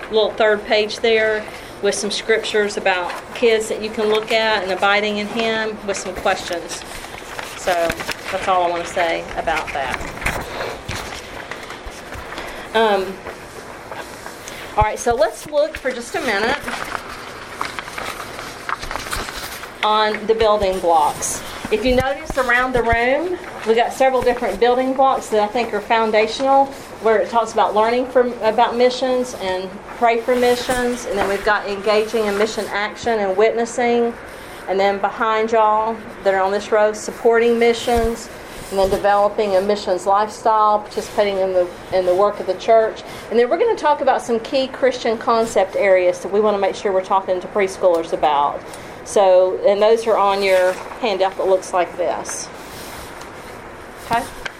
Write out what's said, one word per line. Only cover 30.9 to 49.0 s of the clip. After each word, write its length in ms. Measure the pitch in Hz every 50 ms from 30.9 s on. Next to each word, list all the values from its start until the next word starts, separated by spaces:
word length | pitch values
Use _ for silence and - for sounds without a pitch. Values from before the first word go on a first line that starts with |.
| 247 240 -
And 120 | 175 180 202
then 120 | 196 190
we've 160 | 196 196 196
got 200 | 226 208 196 175 196
engaging 560 | 202 196 196 220 214 214 220 220 - 233 214
in 120 | 208 202 202
mission 280 | 214 226 - - 202 -
action 520 | - 196 208 208 208 - - 240 233 220
and 180 | 202 196 185 185
witnessing. 760 | 214 220 220 226 233 233 - - 247 240 240 240 233 233 233 - - - - - - - - - - -
And 100 | 185 196
then 220 | 196 202 202 196
behind 540 | 202 202 - - 240 220 220 220 220 226 233
y'all 420 | 220 220 214 214 214 220 220 233 214 - - - - -
that 80 | 196 190
are 80 | 190
on 100 | 190 190
this 220 | 196 208 202 - 226
row, 180 | 214 208 214
supporting 640 | 214 214 - - 214 - - 233 226 233 233 233 233 226
missions, 720 | 233 233 233 233 - 247 214 196 226 226 233 226 - - - - - - - - - -
and 60 | 196 196
then 120 | 190 196
developing 640 | 202 185 170 202 202 202 202 208 202 - 214 208 190
a 60 | 185
missions 440 | 196 208 208 208 - 220 185 180 -
lifestyle, 760 | 202 196 202 214 214 208 - - 233 220 214 214 214 214 208
participating 580 | 208 - - 220 190 - - - 208 202 196 190
in 160 | 190 190 185
the, 160 | 185 180 180 - - - - -
in 120 | 190 185
the 80 | 180 180
work 280 | 180 208 208 202 -
of 60 | 190 190
the 60 | 185
church. 460 | - - - 226 226 220 214 - - - - - - - -
And 100 | - 226
then 100 | 240 240
we're 80 | 311 339
gonna 200 | 440 466 427 -
talk 240 | 285 302 294 285
about 200 | 285 254 240 196
some 200 | - - 240 226
key 260 | 226 - - 269 262 254
Christian 500 | - - - 254 254 254 - 247 220 226
concept 600 | - - 233 226 226 226 - 226 190 185 - 180
areas 420 | 196 196 190 185 180 180 180 180
that 140 | - 185 190
we 80 | 202
wanna 160 | 214 214 202 202
make 160 | 196 190 190
sure 160 | - - 214
we're 100 | 190 190
talking 380 | 190 - 208 190 190 - 185 180
to 80 | 180 185
preschoolers 640 | - 208 202 190 - - - 185 175 165 165 -
about. 500 | - 170 - 156 147 139 143 143 - - - - - - - - - -